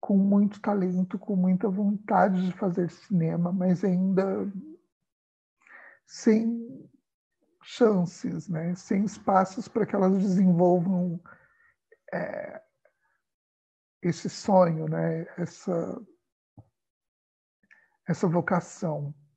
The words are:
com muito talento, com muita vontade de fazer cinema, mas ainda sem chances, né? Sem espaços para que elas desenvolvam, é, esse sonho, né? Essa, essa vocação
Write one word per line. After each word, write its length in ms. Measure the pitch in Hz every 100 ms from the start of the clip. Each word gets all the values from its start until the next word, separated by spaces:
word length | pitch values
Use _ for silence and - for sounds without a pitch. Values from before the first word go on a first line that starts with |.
com 160 | - 196
muito 440 | 196 202 202 -
talento, 580 | - 208 185 180 185 196
com 180 | - 196
muita 320 | 180 185 208
vontade 800 | 190 208 208 - 196 196 185 185
de 60 | -
fazer 340 | 196 175 175
cinema, 600 | - - 185 160 165 175
mas 320 | 190 185 180
ainda 680 | 196 180 190 190 196 202 196 196 302 320 _ _ _ _ _ _ _ _ _ - - _ _
sem 840 | - - 220 226 233 233 269 - _ _ _ _ _ _ _
chances, 880 | - - 233 196 170 - - 165 -
né? 260 | 160 170
Sem 300 | 180 - 196
espaços 640 | 208 - - 190 185 - -
para 180 | - 208
que 80 |
elas 240 | 202 190 196
desenvolvam, 1000 | 196 185 185 170 180 180 175 185 180 170 - - _ _ _ _ _ _ -
é, 480 | - 175 - - - _ _ _ _ _ _ _ _ _ _ _ _ _ _
esse 260 | 175 160 -
sonho, 600 | - - 190 175 160 156
né? 380 | 160 165 165 165 -
Essa, 680 | 170 - - 170 165 - 214 _ _ _ _ - _ _ _ _ _ _ _ _ _ _ _ _ _ _ -
essa 180 | 165 190
vocação 880 | 170 - 180 - - 175 147 143 - _